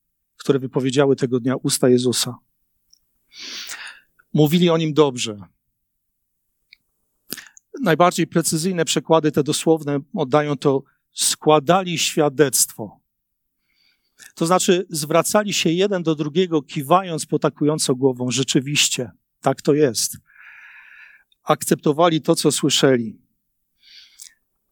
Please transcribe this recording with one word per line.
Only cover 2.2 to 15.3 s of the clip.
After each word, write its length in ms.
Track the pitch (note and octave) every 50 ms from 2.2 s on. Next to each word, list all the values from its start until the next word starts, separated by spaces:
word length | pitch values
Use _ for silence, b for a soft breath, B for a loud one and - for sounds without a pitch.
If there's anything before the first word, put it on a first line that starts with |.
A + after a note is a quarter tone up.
| - B2+ A#2+ - _ _ _ _ _ _ _ _ _ _ _ _ _ _ _ _ _ B B B B B B B B B B B B B B B B B _ _ _ _ -
Mówili 360 | D3 D3+ D3 E3 F3+ F3+ F3
o 60 | E3
Nim 180 | E3 E3 D#3 C#3+
dobrze. 460 | D3+ D3+ C#3 B2+ A#2+ A2+ A#2 G#2 G2+ F2+ - _ _ _ _ _ _ _ _ _ _ _ _ _ _ _ _ _ _ _ _ _ _ _ _ _ _ _ _ _ _ _ _ _ _ _ B B B B B B B _ _ - D#4
Najbardziej 440 | C4+ F3+ D#3+ D3 F3 F3+ - - E3
precyzyjne 580 | - - E3+ D#3 - E3 D#3 D#3+ G3 F#3 E3 D#3+
przekłady, 480 | - - D#3+ - - D#3+ E3 D3+ D3+
te 100 | - D#3
dosłowne, 580 | C#3 C#3+ D3 - - E3+ D#3+ D#3+ D3+ C#3+ C#3+ C#3 D3 _ -
oddają 420 | F#3+ D3 C3 C3 D3+ D3 D3 D3
to: 260 | C#3+ - D3 C3+ C3+ - _ _ _ _ _
składali 840 | _ - - - - - - D3+ D3+ D3+ C3+ E3 F3 G3 F#3+ F3+ E3+ C#3
świadectwo. 1000 | - - - F3 D3+ D3 C3+ B2+ D3+ C3+ - - - - - - A2+ G2 - _ _ _ _ _ _ _ _ _ _ _ _ _ _ _ _ _ _ _ _ _ _ _ _ B B B B
To 120 | - E3+
znaczy, 400 | E3 F#3 F#3 - - F#3 F3+ G3 -
zwracali 600 | F3 D3 D3+ D3 D#3+ E3 - -